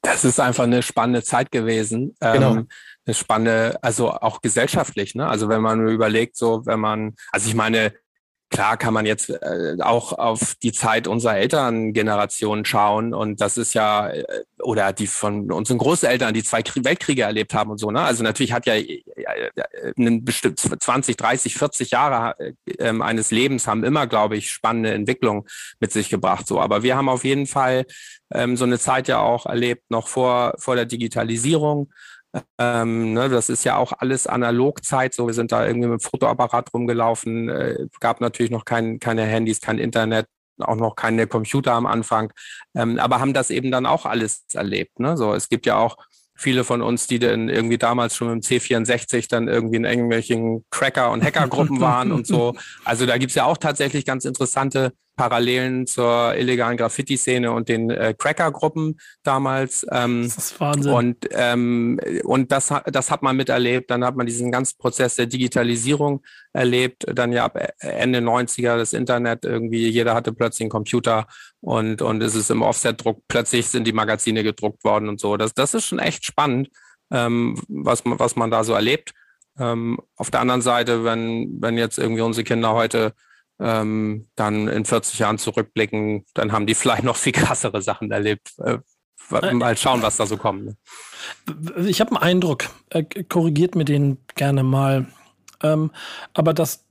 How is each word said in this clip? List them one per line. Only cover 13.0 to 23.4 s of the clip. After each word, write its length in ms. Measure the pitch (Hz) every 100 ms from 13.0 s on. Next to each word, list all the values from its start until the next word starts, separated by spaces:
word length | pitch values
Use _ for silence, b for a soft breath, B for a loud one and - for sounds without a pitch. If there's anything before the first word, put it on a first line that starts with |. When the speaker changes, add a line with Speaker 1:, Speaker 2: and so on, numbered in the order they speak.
| 117 113
Speaker 1:
und 260 | 107 104
das 160 | 104 120
ist 160 | 110
ja, 360 | 113 107 104 104
äh, 140 | 73 - - - _
oder 320 | 127 107 98
die 140 | 92 104
von 440 | - 107 104 101
unseren 280 | 85 110 123
Großeltern, 560 | 120 175 127 123 123 110
die 80 |
zwei 180 | 107 113
Krie-, 240 | 110 - 127
Weltkriege 380 | 175 - 135
erlebt 320 | 107 107 107 110
haben 160 | 107
und 80 | 107
so, 100 | 107
ne? 120 | 113
Also 200 | 165 120
natürlich 320 | 113 110 127
hat 140 | 120 120
ja, 80 | 110
ja, 80 | - 73 - - - - 58 -
ja, 100 | - - 60 -
ein 260 | 117 113
bestimmt 360 | 127 - 123 -
zwanzig, 580 | - - - 127 - 113
dreißig, 380 | 113 131 - -
vierzig 340 | 147 - 123
Jahre, 460 | 123 143 123 117 -
äh, 160 | - - - -
ähm, 240 | 117 113
eines 300 | 113 113 107
Lebens 340 | 110